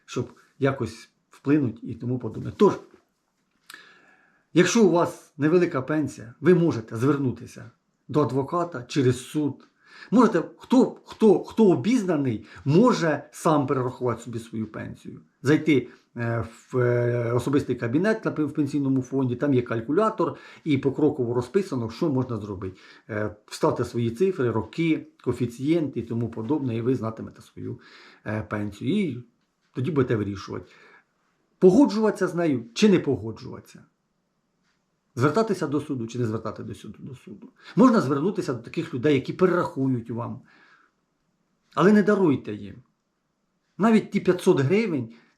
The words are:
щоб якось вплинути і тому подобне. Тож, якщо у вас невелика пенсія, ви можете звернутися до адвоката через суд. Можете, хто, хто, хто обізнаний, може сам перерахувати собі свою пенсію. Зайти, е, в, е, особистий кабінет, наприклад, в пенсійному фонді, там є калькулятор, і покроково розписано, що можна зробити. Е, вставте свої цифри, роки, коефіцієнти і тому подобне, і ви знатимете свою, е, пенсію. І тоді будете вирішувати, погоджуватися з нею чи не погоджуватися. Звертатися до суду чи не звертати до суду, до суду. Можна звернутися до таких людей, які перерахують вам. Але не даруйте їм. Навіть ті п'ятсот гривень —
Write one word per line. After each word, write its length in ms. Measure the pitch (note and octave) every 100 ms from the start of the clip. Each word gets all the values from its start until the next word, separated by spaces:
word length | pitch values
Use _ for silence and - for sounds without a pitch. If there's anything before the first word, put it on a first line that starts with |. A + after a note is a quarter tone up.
| -
щоб 260 | C3 - - _ _
якось 520 | C3+ B2+ A2+ - - _ _
вплинути 480 | _ C3+ D3+ B2 -
і 120 | -
тому 240 | G#2+ A#2+ B2
подобне. 340 | A2+ - A#2 -
Тож, 180 | G3 - - - _ _ _ _ _ _ - - - _ _ _ _ _ _
якщо 300 | D#3 F3+ A#3
у 60 | G3
вас 420 | E3+ D#3+ - - -
невелика 460 | D3+ F3+ E3+ C3+
пенсія, 520 | B2+ D3+ C3+ - A#2 -
ви 140 | D3+
можете 420 | F3 E3 A2+ - A2+
звернутися 760 | C3+ C#3+ C3 - A2 - A#2 _ _ _ -
до 140 | D3
адвоката 600 | B2+ C3 C3+ F3 E3+ A#2+
через 440 | B2 D#3 B2 B2 -
суд. 420 | D#3 D3 - _ _ _ - -
Можете, 320 | G#3+ A3 E3+ - -
хто, 380 | - C4 G#3 -
хто, 400 | - - A3+ D#3
хто 260 | - - G#3
обізнаний, 760 | C#3+ F#3 B3 F3+ D3+ C3 G#2 - -
може 600 | C3+ D#3+ B3 E3 D#3+ C#3 -
сам 340 | - E3+ D3 C3
перерахувати 560 | C3+ B2 - B2 A2+
собі 160 | B2 A2+
свою 280 | - A2 A2
пенсію. 540 | B2 - - F2+ - - _
Зайти, 460 | C3 D3+ E3 C3 - - _ A#2+
е, 300 | A#2 A#2 A2+ - _
в, 60 | B2+
е, 540 | A#2+ B2 A#2+ A#2+ A#2
особистий 440 | A#2+ C3+ C#3 B2+ A#2+
кабінет, 480 | A#2 C#3+ G#3 A3
наприклад, 280 | D#3 D3+ D3+
в 40 | D3+
пенсійному 460 | C#3 D3 C3+ C3
фонді, 340 | B2+ C3+ C3 B2
там 180 | D3
є 80 | B2+
калькулятор, 760 | B2 A#2 A2+ E3 G#3+ A3 D#3 - - -
і 140 | E3 C#3
покроково 560 | C#3 C#3 D3 - A#2
розписано, 560 | A#2+ A#2 G3+ G3 C3 A2+
що 180 | - E3+
можна 280 | B2+ A#2+ A2
зробити. 400 | G#2 F2+ F#2+ F#2 - - -
Е, 260 | G#2+ G#2+ - _
вставте 380 | - D#3 B2+
свої 260 | A#2 A#2 A#2
цифри, 400 | A#2 F#3+ F#3 B2
роки, 560 | A2 F#2+ - E3 C#3+ - _
коефіцієнти 760 | C3 - A#2 - C#3 E3+ C#3 B2
і 20 |
тому 260 | - A#2 A2+
подобне, 480 | A#2 A2 D3+ C3 A2+
і 40 |
ви 140 | A#2
знатимете 480 | B2 A2 A2 G#2 -
свою, 380 | - - G#2+ A#2+ - - - - A2
е, 160 | G#2+
пенсію. 540 | F#2+ G#2 G#2 - A#2 G#3
І 220 | F3 A#2+ - _ _ _ _
тоді 160 | - C3+
будете 260 | C#3+ B2+ A2
вирішувати, 500 | G2+ F#2+ - G#2+ - - - - _ _ _ _ _ _
погоджуватися 720 | F#3 G#3+ B3 G#3 G#3+ G3+ F3+
з 60 |
нею 300 | D#3+ E3 B2 -
чи 140 | - G#3+
не 100 | E3
погоджуватися. 840 | C#3+ A2 A2 G2+ A#2+ - - - - _ _ _ _ _ _ _ _ _ _ _ _ A#2+
Звертатися 500 | C#3+ A3 A3 G3 D3
до 140 | D3
суду 260 | C#3+ C3 A2+
чи 120 | B2
не 80 | A2+
звертати 360 | A2 G#2+ G2+
до 120 | A2
суду, 240 | G#2+ G#2+ -
до 160 | -
суду. 340 | B2+ - G3+ - _ - -
Можна 240 | B3+ A3+
звернутися 540 | C3 C#3+ F3+ F#3 D#3
до 80 | A#2
таких 320 | - F3 C#3
людей, 200 | C3 D3
які 180 | C3+ C3+
перерахують 760 | - F3+ F3 - C#3 C3+ A#2+ A2+
вам. 300 | A#2 A2 G#2+ - _ _ _ _ _ _ _ _ _ _ _ _
Але 180 | - F3+
не 100 | G#3
даруйте 520 | G3 G3 F3 C3 -
їм. 220 | G#2 G2 G#2+ _ _ _ _ _ _ _ _ _ -
Навіть 320 | A3 A3 -
ті 100 | G3
п'ятсот 400 | F#3 F3+ F#3+ D3
гривень — 520 | C3+ G3+ A3+ D3 A2+ - _